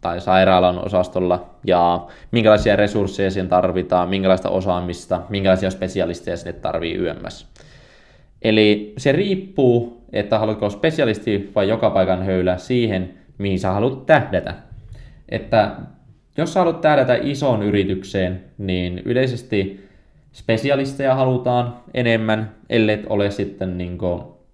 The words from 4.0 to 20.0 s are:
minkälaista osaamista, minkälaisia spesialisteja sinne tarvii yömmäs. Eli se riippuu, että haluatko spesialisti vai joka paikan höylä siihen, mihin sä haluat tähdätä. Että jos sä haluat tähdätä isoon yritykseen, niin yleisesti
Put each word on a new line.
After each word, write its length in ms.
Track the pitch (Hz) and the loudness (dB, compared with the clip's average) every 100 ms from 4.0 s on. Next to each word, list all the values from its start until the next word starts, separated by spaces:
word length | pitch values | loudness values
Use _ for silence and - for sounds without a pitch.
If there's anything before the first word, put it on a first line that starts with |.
| 90 | 0
minkälaista 400 | 98 95 92 - | 0 2 2 2
osaamista, 720 | 92 95 87 90 87 - 90 - | -2 -2 -2 -4 -10 -6 -6 -4
minkälaisia 420 | 101 95 92 95 | -2 2 2 2
spesialisteja 640 | 92 92 95 85 87 - 85 | -4 -6 -2 -2 -4 -8 -8
sinne 160 | 85 | -8
tarvii 440 | 82 - 82 82 90 | -8 -6 -4 -4 -4
yömmäs. 500 | 87 76 - - - - - - - _ _ _ _ _ | -4 -6 -12 -16 -20 -20 -20 -20 -20 _ _ _ _ _
Eli 520 | 117 107 107 104 - - | 0 4 6 4 0 -4
se 140 | 143 | 0
riippuu, 920 | 147 202 190 - - 127 120 117 - - | 0 0 -2 -4 0 2 2 0 -12 -8
että 260 | - 104 110 | -6 0 0
haluatko 300 | 110 107 104 | 0 -2 -4
spesialisti 840 | 101 160 160 131 104 - 101 98 - | -2 -2 0 0 0 -2 -4 -2 -2
vai 140 | 98 | 0
joka 200 | 110 110 | 2 0
paikan 360 | 95 92 90 95 | 2 0 0 0
höylä 320 | 92 92 90 | 0 0 -2
siihen, 560 | - 127 117 95 87 - _ - | -2 0 0 -2 -4 -12 _ -8
mihin 220 | 101 95 | -4 -2
sä 120 | 101 | -2
haluat 340 | 95 117 131 - | 0 -2 -4 2
tähdätä. 500 | 156 104 92 - - - - - - - - - | 2 2 -4 -4 -12 -16 -20 -20 -20 -20 -20 -10
Että 420 | 110 - 113 104 - - - _ - _ - | -8 0 2 2 -2 -16 -20 _ -20 _ -6
jos 160 | 160 | -2
sä 60 | 190 | 2
haluat 220 | 170 165 | 0 2
tähdätä 360 | 160 147 127 120 | 2 2 4 2
isoon 420 | - 135 143 113 | 0 -2 0 0
yritykseen, 800 | 104 101 95 95 - 98 92 92 - - | 2 0 0 -4 -4 -2 -2 -4 -12 -10
niin 440 | 98 90 90 90 - | -4 -2 -2 -6 -4
yleisesti 840 | 120 131 117 - 104 95 - - _ | 0 0 -4 -4 -2 -2 -6 -20 _